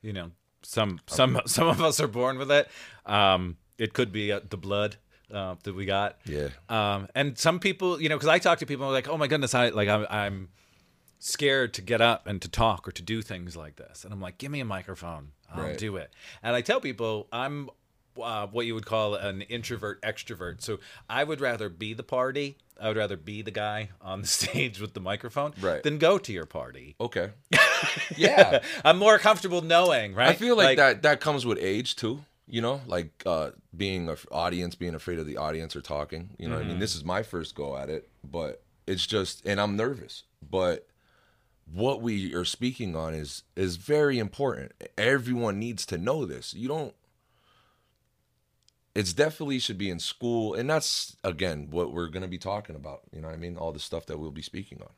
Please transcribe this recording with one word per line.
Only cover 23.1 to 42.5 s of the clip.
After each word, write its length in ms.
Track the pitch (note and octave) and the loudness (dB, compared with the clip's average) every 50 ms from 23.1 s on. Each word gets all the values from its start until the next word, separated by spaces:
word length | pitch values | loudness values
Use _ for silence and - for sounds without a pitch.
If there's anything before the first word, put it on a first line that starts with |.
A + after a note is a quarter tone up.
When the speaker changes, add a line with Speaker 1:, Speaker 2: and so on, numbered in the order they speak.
| G2 | -2
Speaker 1:
be 260 | E2+ D2+ E2 G#2 G#2 | -6 -8 -10 -10 -10
the 100 | G#2+ G#2+ | -10 -8
guy 380 | F#2+ G#2+ G#2 G#2+ G#2+ G#2+ A2 G2+ F#2 _ | -6 -4 -4 -2 -4 -4 -6 -8 -12 _
on 200 | - F#2+ F#2+ F#2+ | -10 -10 -8 -6
the 60 | G#2 - | -2 -2
<laughs> 120 | - - | 0 0
stage 420 | - - - - C#3 B2+ G#2 F#2+ | 0 -2 0 -2 -2 -2 -4 -8
with 120 | G#2 G#2 - | -10 -10 -10
the 40 | - | -8
microphone 540 | F#2 F#2 G2+ G#2 - B2 - C#3+ C#3+ D3+ D3 - | -4 -4 -4 -4 -6 -6 -4 -4 -4 -4 -4 -2
Speaker 2:
Right. 200 | F#2+ F#2 E2 D2 - | 0 0 0 2 0
Speaker 1:
than 140 | D3 D3 D3+ | -2 0 4
go 200 | D#3 D#3+ G3 G3 | 6 6 6 4
to 160 | - - G#2+ | 2 -4 -6
your 120 | F2+ D#2+ | -6 -8
party. 500 | C#2+ - - C2 B1 B1+ - B2 C#3+ - _ | -8 -8 -10 -10 -10 -12 -18 -18 -20 -8 _
Speaker 2:
Okay. 320 | A#2 A#2+ - - F2 G2 G#2+ - _ _ | -6 -4 -2 -2 -2 -2 -6 -14 _ _
Speaker 1:
<laughs> 100 | - - - - - - - - - - - - - D3 | 4 6 6 6 4 2 0 -2 -4 -4 -6 -6 0 4
Speaker 2:
Yeah. 420 | E3 G3 C#4 C#4+ - G2 - B2+ - - - - - | 4 6 10 10 10 10 10 2 2 2 -8 4 6
Speaker 1:
I'm 120 | D3 E3 F3+ | 6 8 8
more 180 | G3+ G#3+ A3 G3+ | 10 8 8 10
comfortable 440 | - G#3+ G#3+ - - F#3+ F3 F3 | 8 6 4 4 2 0 0 0
knowing, 520 | D#3+ D#3+ E3 E3+ F#3 F3+ D#3 B2+ G#2+ G2+ F#2+ | 2 6 6 6 8 6 4 4 2 0 2
right? 160 | G2 A#2+ C#3+ | 4 6 6
Speaker 2:
I 40 | E3+ | 6
feel 220 | F3 G#3 B3 A#3+ | 4 4 4 6
like 100 | A3 G3 | 8 8
Speaker 1:
Like 120 | C#3 C3+ C#3 | 8 8 8
Speaker 2:
that, 240 | C#3+ C3+ A#2 G2+ A#2 | 8 8 6 6 4
that 160 | D3+ D3 - | 4 4 4
comes 240 | - D3+ D3 C#3 A#2+ | 2 0 0 0 0
with 120 | A#2+ G#2+ - | 0 -2 0
age 360 | D2+ F#2+ G2 G#2+ B2 - - | 0 0 0 0 -2 -4 -4
too, 280 | - - A2+ B2 C#3+ D3 _ _ _ _ - | -4 -4 -4 -4 -4 -10 _ _ _ _ -8
you 140 | - A2+ | -6 -2
know, 200 | A2+ A#2 C3+ C#3 B2+ | -2 -2 -2 -4 -6
like, 380 | A#2+ F#2 F2+ E2+ D#2 _ _ - | -4 -4 -4 -4 -4 _ _ -2
uh, 260 | F#2+ F2 D#2+ D#2 C2+ - - _ _ - | 0 0 0 0 -2 -6 -12 _ _ -6
being 320 | E2+ G2 G2 F#2+ F#2 F2 E2 | -4 -2 -2 -2 -2 -2 -4
a 40 | D#2 | -6
f-, 120 | - - - | -8 -10 -6
audience, 440 | - E2 E2+ F2+ F2 F2 F2+ F2 F2 | -2 0 0 0 0 -2 -4 -4 -6
being 180 | - F2 F2 E2 | -6 -6 -6 -6
afraid 240 | D#2 - - F2+ E2 | -6 -6 -6 -6 -6
of 80 | D#2+ | -6
the 120 | D2+ C#2+ C#2 | -6 -6 -4
audience 380 | D#2 D2+ D#2 D#2+ D#2+ D#2 - | -4 -4 -4 -4 -6 -8 -10
or 60 | D2 | -12
talking, 540 | C#2 - C#2+ D2 D2 D2 - D#2+ E2+ G2 - - | -8 -6 -6 -6 -4 -6 -8 -10 -12 -12 -12 -10
you 100 | - E2 | -6 -6
know 80 | D#2 | -4
what 60 | D#2 | -4
I 20 | D2+ | -4
mean? 80 | - E2+ | -4 -4
Speaker 1:
Mm-hmm. 60 | F2 | -2
Speaker 2:
This 140 | G2 F2 E2 | -2 -2 -4
is 80 | E2 C#2+ | -4 -4
my 200 | E2+ F2+ G2 A2+ | -4 -2 -2 -4
first 320 | G#2+ - F2 D#2+ - - | -4 -6 -8 -8 -8 -8
go 200 | - D2 C#2 C2+ C2+ | -8 -8 -8 -6 -8
at 120 | C2+ C2+ | -6 -6
it, 180 | D#2 D#2 - _ _ _ - | -6 -8 -8 _ _ _ -20
but 380 | C#2 C#2 E2+ D#2+ D2 - - _ _ _ _ _ | -10 -8 -6 -6 -6 -8 -10 _ _ _ _ _
it's 220 | - G2 F#2 - - | -6 -4 -4 -2 -2
just, 360 | A2 G#2+ F#2+ F2+ - - - | 0 -2 -2 -2 -6 -8 -4
and 140 | F#2+ G2+ G2 | -2 0 0
I'm 160 | G2+ G#2 G2+ | 0 0 0
nervous, 480 | G#2 A2 B2+ C#3+ A2+ E2 - - - - _ _ _ - C#2+ | -2 -2 -2 -2 -6 -10 -16 -18 -20 -20 _ _ _ -14 -4
but 400 | F2 F#2+ F#2 F2+ E2+ - - _ _ _ _ _ _ _ _ _ _ _ _ _ _ _ _ - | -2 2 2 2 0 0 -6 _ _ _ _ _ _ _ _ _ _ _ _ _ _ _ _ -14
what 300 | D#2 F2+ G#2+ B2+ C#3 A2 | -4 0 0 0 0 0
we 340 | A2+ A#2 A2 G2+ F#2+ F2+ - | -2 -2 -2 -2 -2 -2 -4
are 100 | F2 F2+ | -2 -2
speaking 500 | - | -4